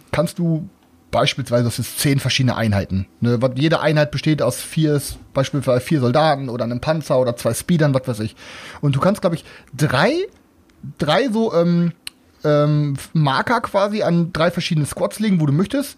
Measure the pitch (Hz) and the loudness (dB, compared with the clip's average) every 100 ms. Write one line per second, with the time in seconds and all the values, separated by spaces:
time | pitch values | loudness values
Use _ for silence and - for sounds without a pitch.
0 | - - 170 - 170 160 190 _ _ _ | -2 -2 -2 -2 -2 -2 -4 _ _ _
1 | - 117 117 - 127 123 120 - 123 - | -6 -2 0 -2 0 0 0 -2 -6 -2
2 | 151 139 127 - 127 - 113 101 92 95 | 0 2 0 0 0 2 0 0 0 -4
3 | 95 - 117 120 127 123 156 160 151 156 | -4 -2 0 2 0 0 0 2 2 2
4 | 147 143 - 151 123 - - - 156 147 | 0 0 0 0 0 -4 -6 0 2 2
5 | - - - - 131 147 131 123 - 160 | -2 -12 -8 -4 -2 -2 0 0 2 0
6 | 123 143 156 139 135 120 117 123 - 160 | 2 2 2 0 -2 -6 -4 -4 -2 -2
7 | - 135 127 117 120 113 - 170 151 131 | 0 0 0 0 -2 -2 0 2 4 2
8 | 127 107 107 - - - - - 147 139 | -2 -6 -6 -8 -20 -18 -18 -4 -2 2
9 | 180 208 185 165 - - - 127 147 123 | 2 0 -2 -4 -8 -20 -14 -2 0 2
10 | 190 330 392 - _ _ _ _ 135 - | 2 0 -4 -10 _ _ _ _ -16 -6
11 | 151 165 262 214 226 165 175 175 175 - | 0 2 2 0 0 2 2 2 0 -4
12 | - _ _ _ 151 147 147 151 147 139 | -14 _ _ _ 0 2 4 2 0 -4
13 | - 165 147 135 226 247 - 196 202 214 | -4 0 2 2 0 0 0 0 0 0
14 | 156 170 165 160 165 - - 156 143 - | 0 2 0 0 0 0 -2 -2 -2 -2
15 | 175 - 214 185 151 143 196 277 277 | -6 -2 0 2 2 2 0 -2 -4